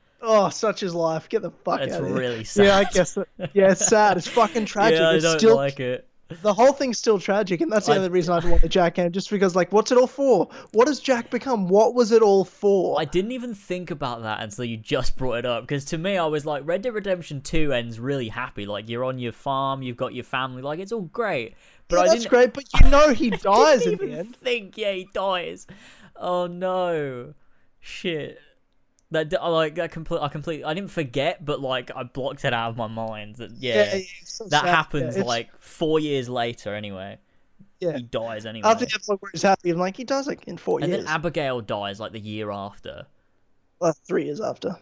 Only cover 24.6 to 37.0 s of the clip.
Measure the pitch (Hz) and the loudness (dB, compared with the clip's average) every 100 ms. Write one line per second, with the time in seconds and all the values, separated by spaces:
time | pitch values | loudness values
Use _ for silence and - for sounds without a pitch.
24.6 | 190 220 208 190 180 214 196 180 165 180 | -6 -8 -6 -6 -8 -6 -4 -4 -6 -12
25.6 | - 196 - - 196 - 180 180 175 175 | -18 -20 -20 -20 -20 -10 -4 -2 -4 -6
26.6 | 185 185 180 165 143 123 131 151 _ _ | -4 -2 -2 -2 -4 -8 -14 -20 _ _
27.6 | _ _ - - 185 156 135 - _ _ | _ _ -18 -10 -6 -6 -8 -14 _ _
28.6 | _ _ _ _ _ 160 156 180 170 160 | _ _ _ _ _ -4 -2 -2 0 0
29.6 | 156 160 165 165 160 165 147 156 147 151 | 0 -4 -8 -8 -8 -4 -4 -6 -8 -8
30.6 | 139 160 196 - 139 135 147 180 147 135 | -6 -8 -8 -6 -4 -2 -2 -4 -6 -6
31.6 | 135 127 123 135 123 - 131 143 139 117 | -4 -6 -6 -12 -12 -8 -8 -6 -4 -2
32.6 | 117 113 110 113 113 107 107 107 110 - | -4 -6 -8 -8 -10 -10 -14 -16 -18 -10
33.6 | 127 113 208 202 185 - - - 208 151 | -2 2 2 -2 -8 -16 -18 -18 -2 0
34.6 | 175 165 151 151 - 127 123 117 120 - | 2 2 2 -4 -4 -4 -2 -4 -6 -16
35.6 | - - 160 156 151 139 123 123 120 117 | -20 -6 0 0 0 -4 -4 -4 -6 -6
36.6 | 107 104 104 95 | -10 -10 -10 -12